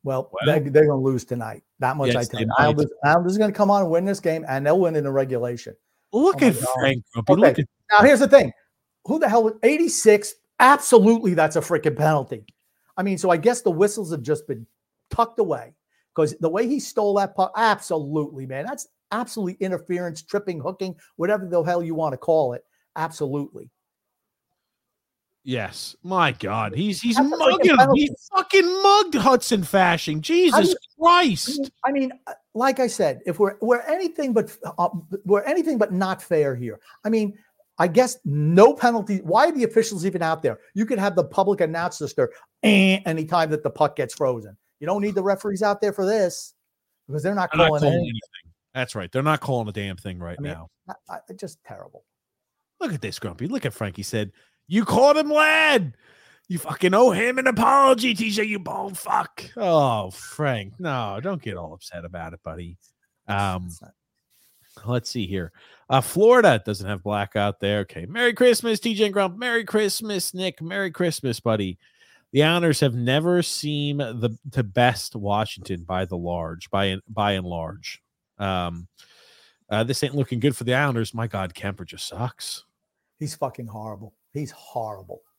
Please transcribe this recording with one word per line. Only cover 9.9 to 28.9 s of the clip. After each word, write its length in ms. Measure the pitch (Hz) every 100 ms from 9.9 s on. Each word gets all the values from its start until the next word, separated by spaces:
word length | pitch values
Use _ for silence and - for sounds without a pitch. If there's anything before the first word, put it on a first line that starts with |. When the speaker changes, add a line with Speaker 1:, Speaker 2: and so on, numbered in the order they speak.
| - 214 208 202 - _ -
Speaker 1:
Absolutely, 760 | 247 285 - 233 202 226 220
that's 220 | 165 156 160
a 40 |
freaking 360 | - 165 151 127
penalty. 480 | 156 151 123 110 104 _ _ _ _ -
I 60 |
mean, 160 | 196 185
so 120 | 185
I 60 | 170
guess 240 | 220 240
the 80 | 202
whistles 400 | 160 202 220 175
have 120 | 160
just 240 | 120 151 151
been 180 | 117 113 _ _ _ _
tucked 280 | - 226 233
away 360 | 196 131 113 _ _ _ _
'cause 200 | - 151 156
the 80 | 165
way 180 | 185 233
he 140 | 277
stole 340 | - - 208
that 200 | 202 196 196
puck, 160 | 190 202
absolutely, 880 | 226 220 - 160 143 151 202 139 131
man. 180 | 131 190
That's 220 | 285 - _ _
absolutely 420 | 214 247 226 185 -
interference, 580 | 190 180 180 175 175 160
tripping, 380 | - 202 202 165
hooking, 360 | 139 185 190 175 _ -
whatever 300 | 175 214 185
the 160 | 175
hell 200 | 160 175
you 120 | 165
wanna 220 | 160 156 131
call 380 | - 160 131
it. 100 | 120 _ _ _ -
Absolutely. 760 | 165 160 143 143 143 - - _ _ _ _ _ _ _ _ _ _ _ _ _ _ _ _ _
Speaker 2:
Yes. 540 | 131 123 98 - - -
My 300 | 175 185 156
God. 420 | 120 98 110 107
He's, 260 | 120 208 190
he's 160 | 240 226
Speaker 1:
That's 160 | 285
a 20 |
freaking 40 | 320
Speaker 2:
mugging 320 | 294 370 339
him. 60 | 262
Speaker 1:
penalty. 220 | 269 269
Speaker 2:
He 80 | 285 - - 381
fucking 460 | 370 392 359 370
mugged 320 | 403